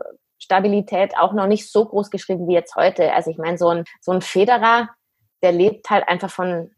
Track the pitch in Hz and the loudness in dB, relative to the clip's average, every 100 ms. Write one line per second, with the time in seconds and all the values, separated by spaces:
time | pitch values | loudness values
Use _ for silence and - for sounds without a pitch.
0 | - - _ _ - 190 202 202 202 180 | -12 -16 _ _ -2 0 2 0 -2 -2
1 | 196 - 185 202 190 214 - 208 214 202 | -2 0 0 2 0 0 0 -2 0 -2
2 | 202 190 - 180 175 175 165 - 175 185 | -4 -6 -6 -6 0 0 0 0 0 2
3 | 156 - 165 165 160 175 175 170 165 - | 0 0 -2 -6 -6 -2 0 0 -4 -10
4 | - 185 - 185 208 240 226 233 226 - | -4 -4 -2 0 2 2 2 2 0 -10
5 | _ _ _ _ 180 175 196 208 - 202 | _ _ _ _ 0 2 2 0 -2 0
6 | - 175 185 - 180 175 165 | 0 -2 -4 -6 -6 -6 -8